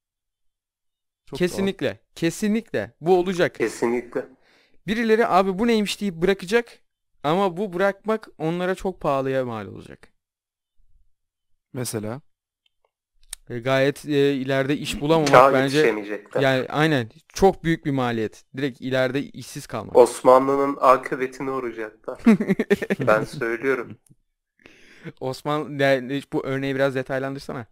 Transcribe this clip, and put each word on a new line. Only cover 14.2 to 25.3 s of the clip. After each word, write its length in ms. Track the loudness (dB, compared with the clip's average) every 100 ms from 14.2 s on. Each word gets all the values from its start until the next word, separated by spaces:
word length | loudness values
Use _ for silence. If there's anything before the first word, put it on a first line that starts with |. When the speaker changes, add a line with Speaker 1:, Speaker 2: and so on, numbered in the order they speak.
| 2
Speaker 2:
ileride 420 | 2 -2 -2 0 -2
iş 240 | -4 -4
bulamamak 280 | 0 2 6
Speaker 3:
Çağa 240 | 8 8
Speaker 2:
bence 240 | 6 2 2
Speaker 3:
yetişemeyecekler. 600 | 2 0 -6 -10 -6 0
Speaker 2:
yani 260 | 0 0 -2
aynen 420 | 0 0 0 -4 -12 _
çok 360 | 2 2 2
büyük 220 | -2 -2 -2
bir 40 |
maliyet. 540 | -2 -2 -2 -4 -8 _ -6
Direkt 240 | -6 -6
ileride 420 | -4 0 0 -2
işsiz 440 | -6 -12 -16 -16 -10
kalmak. 300 | -10 4 6
Speaker 3:
Osmanlı'nın 800 | 6 6 6 8 6 0 -2 2
akıbetini 720 | 4 4 2 -6 -6 -8 -8
uğrayacaklar. 680 | -6 -8 -10 -12 -14 -14 0 4 4 2 -2
Speaker 2:
<laughs> 460 | 0 -2 -2 -2 2
Speaker 3:
Ben 180 | 2
söylüyorum. 760 | 0 -6 -6 -4 -2 -4 -6 -16 _ _ _ _ _ _ -20 _ -20 -20 -18 -10
Speaker 2:
Osman-, 580 | -8